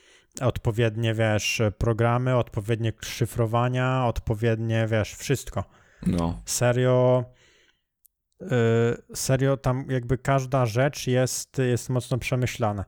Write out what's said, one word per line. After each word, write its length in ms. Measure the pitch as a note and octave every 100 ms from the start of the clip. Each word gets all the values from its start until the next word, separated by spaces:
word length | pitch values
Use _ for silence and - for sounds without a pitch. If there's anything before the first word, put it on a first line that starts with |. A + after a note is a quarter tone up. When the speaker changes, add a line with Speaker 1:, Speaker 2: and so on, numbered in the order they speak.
| _ _ _ -
Speaker 1:
odpowiednie, 720 | B2+ - - G#2+ A#2 A2 A#2
wiesz, 480 | A2 A2+ G#2+ - - G#2+ -
programy, 580 | A#2 A2 A#2 A#2+ B2+ B2+
odpowiednie 560 | A2+ - G#2 A2+ A2+ G#2+
szyfrowania, 1040 | - - A#2 - A2+ A#2 B2 B2+ B2+ C3 B2
odpowiednie, 800 | - - A2 A#2 A2+ A2+ A2+ A2
wiesz, 240 | A2+ G2
wszystko. 500 | - - C3+ - - G2 _ _ _ -
Speaker 2:
No. 360 | F2+ E2+ E2+
Speaker 1:
Serio, 800 | - - B2 B2 B2+ B2+ B2+ B2+ B2 - _ _ _ _ _ _ _ _ _ -
e, 40 | F#3 B2 A2+ A#2 A#2 A#2 -
serio 420 | A#3 - C3+ C3+ C3+
tam 280 | - B2+ C#3
jakby 300 | C3 A#2+ B2+
każda 480 | - C#3 C3 C3+ B2
rzecz 400 | G#2+ C#3 - -
jest, 520 | B2 B2+ - - -
jest 300 | B2+ A#2+ -
mocno 280 | B2+ - B2
przemyślana. 640 | - B2+ B2+ - A2 G#2